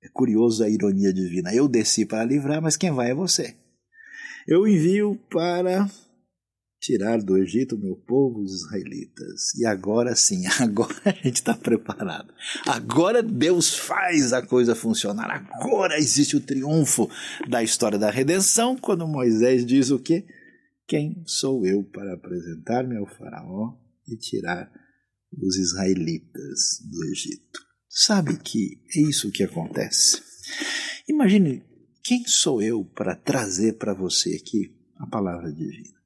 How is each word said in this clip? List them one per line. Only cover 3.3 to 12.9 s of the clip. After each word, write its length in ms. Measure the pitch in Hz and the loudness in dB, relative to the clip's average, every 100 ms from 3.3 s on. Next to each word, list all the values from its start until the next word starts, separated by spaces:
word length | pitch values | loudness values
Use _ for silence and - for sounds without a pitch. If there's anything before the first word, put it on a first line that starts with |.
| - 131 - _ _ _ _ - - - - - | -2 -2 -10 _ _ _ _ -20 -18 -16 -16 2
Eu 180 | 160 214 | 4 6
envio 540 | 190 160 196 208 202 _ | 6 6 4 2 -2 _
para 640 | 170 170 175 180 185 202 - _ _ _ _ _ _ _ _ | -2 0 0 0 2 0 -4 _ _ _ _ _ _ _ _
tirar 420 | - 117 101 117 | -2 0 2 0
do 160 | 101 95 | 2 2
Egito 380 | 98 107 127 113 | 2 0 -2 -4
o 40 | |
meu 180 | 101 92 | -6 -8
povo, 420 | - 123 135 113 | -2 2 2 0
os 220 | 101 95 | -6 -8
israelitas." 920 | 80 101 87 - - - - - - - | -8 -8 -8 -12 -14 -16 -16 -8 -6 -2
E 100 | 117 | -2
agora 500 | 101 92 110 120 117 | -2 0 0 0 2
sim, 280 | - 95 92 | 2 0 -2
<laughs> 140 | - | 0
agora 340 | 120 104 113 - | 0 2 -2 0
a 80 | - | -2
gente 320 | 190 139 120 | 0 -2 -2
tá 100 | - | -2
preparado. 800 | 117 - 113 - 98 101 78 - - - - - | -4 0 0 0 -8 -8 -8 -14 -16 -10 -6 -2
Agora 560 | 123 117 | -2 0